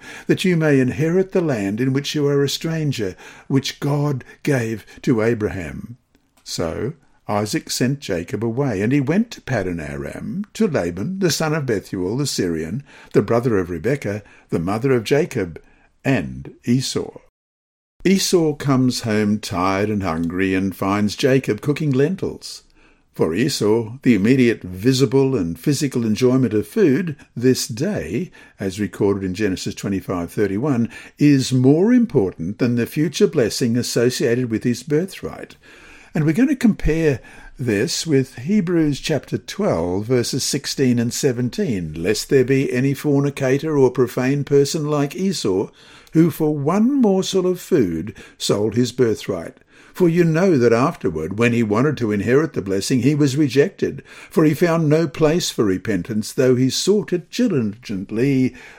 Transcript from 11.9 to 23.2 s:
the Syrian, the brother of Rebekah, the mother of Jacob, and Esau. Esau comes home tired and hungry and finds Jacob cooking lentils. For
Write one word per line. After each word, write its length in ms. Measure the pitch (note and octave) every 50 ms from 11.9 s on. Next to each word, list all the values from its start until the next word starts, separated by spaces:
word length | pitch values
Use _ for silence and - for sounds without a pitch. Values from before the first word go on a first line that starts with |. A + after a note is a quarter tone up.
| G#2 F#2+ F2 F#2 A2
the 100 | C#3 D3
Syrian, 560 | C3 - - G2+ F2 E2 D#2+ D#2+ D#2+ G2 C#3 - - - - - -
the 100 | - -
brother 360 | G#2+ G2+ A#2 A#2+ A#2 C3 A2 F#2+
of 120 | F2+ E2+
Rebekah, 520 | F2 D#2+ D#2 A2+ C#3+ C#3 - G#2 G2+ G#2+ - - - - _ -
the 100 | - F#2+
mother 320 | D#2+ F#2 G#2 A2+ B2 C#3
of 120 | C3 A#2+ G#2
Jacob, 560 | - D3 C#3+ F3 - - A2+ F#2+ F2 D#2 - - _ _ _ _ _ _ _ -
and 500 | C3+ C3+ G#2 D2+ C2 B1+ C2+ C#2 - - _ -
Esau. 540 | A#2 A#2+ C3+ B2+ - - G2 - - - - _ _ _ _ _ _ _ _ _ _ _ _ _ _ _ - -
Esau 500 | F3 G3 F#3+ - - F#3+ F3 D#3+ D#3 C#3+
comes 480 | - - C#3+ C3+ B2+ C3 B2+ A#2+ -
home 360 | - A2+ G#2+ G#2+ G#2+ G#2 G#2+ G#2
tired 500 | - - G#2 F2 F#2 F#2+ F#2+ G2 G#2 G#2
and 140 | G#2+ G2+
hungry 520 | F#2+ F2 D#2+ E2 E2+ E2 F2+ F2+ F#2+ F#2+ F#2+
and 200 | F#2+ G2 F#2+ F2+
finds 400 | - G2+ F#2+ G2+ G#2 G#2 G2+ -
Jacob 460 | - D3 C3 C3+ C3+ - - G#2+ G#2
cooking 320 | - C#3+ C#3+ - E3 D3
lentils. 720 | B2+ C3 C#3 D#3+ F#3+ F#3+ - - - - - - - - - _ _ _ _ _ _ _ _ _ _
For 180 | -